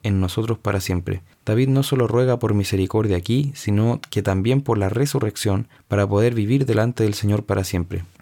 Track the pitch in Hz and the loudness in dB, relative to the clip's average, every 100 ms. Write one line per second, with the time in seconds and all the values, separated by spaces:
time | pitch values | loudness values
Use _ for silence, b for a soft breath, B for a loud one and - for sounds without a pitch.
0 | 107 98 92 - 113 113 - 101 - 90 | 0 0 0 -2 -4 -4 -4 -4 -2 -4
1 | 92 92 b b - 110 135 135 135 131 | -4 -8 b b -2 0 2 2 2 0
2 | 113 117 127 120 110 101 98 98 95 110 | 2 2 2 2 0 0 0 0 0 0
3 | 110 90 87 123 143 - - 104 110 139 | 0 0 0 0 0 -4 -2 2 2 0
4 | - 107 101 95 107 135 139 107 95 110 | -4 -4 0 0 2 0 0 0 0 0
5 | 143 135 107 - 104 98 113 b - 101 | 0 0 -2 -2 -2 -2 -4 b -4 0
6 | 101 101 120 117 104 135 131 110 113 120 | 2 2 2 0 0 0 2 2 0 0
7 | 107 98 104 104 104 98 95 92 87 90 | 0 0 0 0 0 -2 0 -2 -4 -6
8 | 87 - | -10 -16